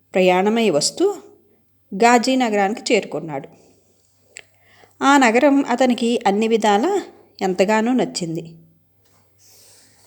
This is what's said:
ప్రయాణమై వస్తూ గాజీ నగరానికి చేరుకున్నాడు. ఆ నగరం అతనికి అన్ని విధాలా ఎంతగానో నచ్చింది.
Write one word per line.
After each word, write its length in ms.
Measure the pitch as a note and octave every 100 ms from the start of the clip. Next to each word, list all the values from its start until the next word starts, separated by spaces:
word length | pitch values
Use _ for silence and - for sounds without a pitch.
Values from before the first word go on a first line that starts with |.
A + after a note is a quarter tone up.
| _
ప్రయాణమై 560 | F#3+ F#3 F3+ G3+ A#3 A3
వస్తూ 440 | D3 - - G4 G4 - _ _ _ _ _ _
గాజీ 420 | G3 A#3 B3 B3 C4
నగరానికి 580 | A#3 G#3 G3 A#3 -
చేరుకున్నాడు. 540 | G#3+ - D3 D#3+ C#3 - _ _ _ _ _ _ _ _ - _ _ _ _ _ _
ఆ 140 | C4+ C#4
నగరం 480 | A#3+ A#3 D4 C#4 C4+
అతనికి 540 | B3 B3+ A#3 A#3 A#3+ G3
అన్ని 220 | G3+ A3
విధాలా 540 | A3+ G#3+ G3+ D#4+ G4+ - - _ -
ఎంతగానో 500 | F#3+ F#3 G3 A3 A3+
నచ్చింది. 600 | B3+ F3 - E3 E3 - - _ _ _ _ _ _ _ _ _ _ _ _ _ _